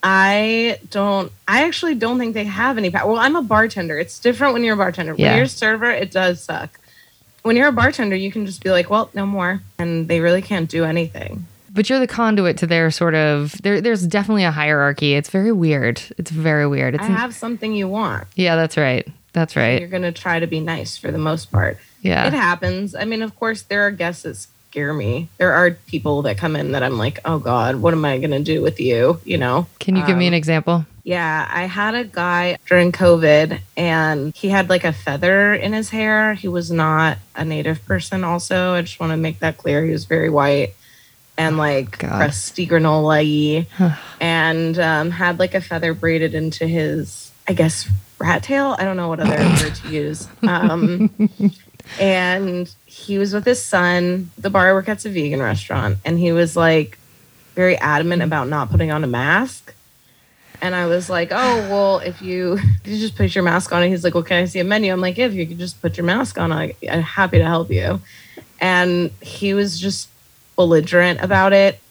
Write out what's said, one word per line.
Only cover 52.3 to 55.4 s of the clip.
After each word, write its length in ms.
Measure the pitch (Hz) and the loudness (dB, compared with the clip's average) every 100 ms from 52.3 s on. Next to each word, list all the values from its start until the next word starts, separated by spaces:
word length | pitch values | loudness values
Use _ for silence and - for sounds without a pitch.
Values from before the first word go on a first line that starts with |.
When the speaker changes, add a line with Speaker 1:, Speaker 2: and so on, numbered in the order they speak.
| 185 196 180 180 - _ | 0 -2 -4 -6 -10 _
Speaker 1:
he 320 | - - 196 | -20 -6 -2
was 120 | 202 | 0
with 140 | 202 226 | 0 0
his 180 | 247 | 0
son. 680 | - 185 180 175 180 180 180 - | 0 2 2 2 2 -2 -4 -8
The 100 | 202 | -2
bar 200 | 196 185 | 2 4
I 40 | |
work 160 | 190 190 | 4 2
at's 160 | 208 214 | -6 -4
a 40 | |
vegan 280 | 190 147 143 | -4 -2 -2